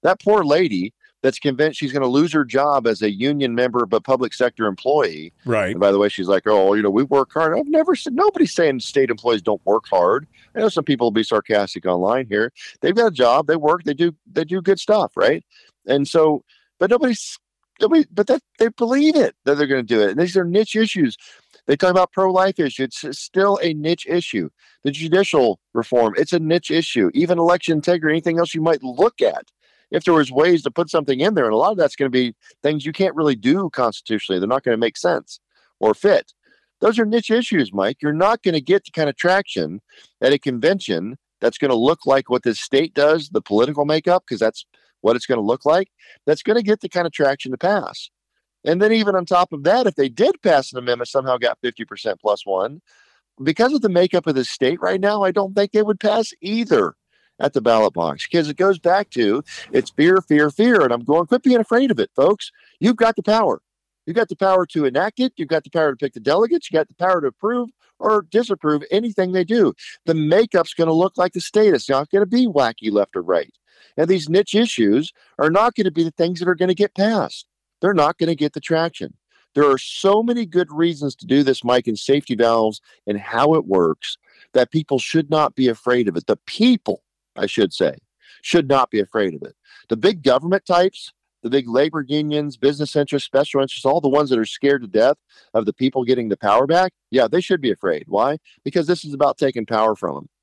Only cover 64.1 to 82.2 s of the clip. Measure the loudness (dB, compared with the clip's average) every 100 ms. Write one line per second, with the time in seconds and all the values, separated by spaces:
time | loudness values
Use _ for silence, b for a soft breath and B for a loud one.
64.1 | -4 -4 -2 2 2 0 -2 0 0 -2
65.1 | -2 -4 -4 -4 -4 -2 0 0 0 -6
66.1 | -6 0 2 2 0 -2 -2 -2 _ -2
67.1 | 0 -2 -4 -4 -4 -6 _ _ _ 0
68.1 | 0 0 -2 0 -2 0 -2 0 -2 -2
69.1 | -2 -2 0 0 2 2 0 B B -4
70.1 | -2 2 2 2 0 -2 -2 0 2 0
71.1 | 0 -4 -4 -4 2 4 2 0 -2 0
72.1 | 0 0 0 2 2 0 -2 -2 0 0
73.1 | -4 -2 -2 -2 _ _ b b b 0
74.1 | 0 2 0 2 0 0 0 2 2 -2
75.1 | b b b 0 2 2 0 -4 -2 -4
76.1 | -2 -4 -2 -4 -2 0 0 -2 0 -2
77.1 | 0 -4 -8 -20 _ _ _ -2 2 0
78.1 | 0 -4 -2 -4 -4 -4 -2 -2 -6 -16
79.1 | _ _ _ _ 2 4 2 -2 -2 2
80.1 | 2 0 -2 -2 -2 -2 -2 -2 -2 -8
81.1 | -8 0 2 2 0 0 0 0 -6 0
82.1 | 0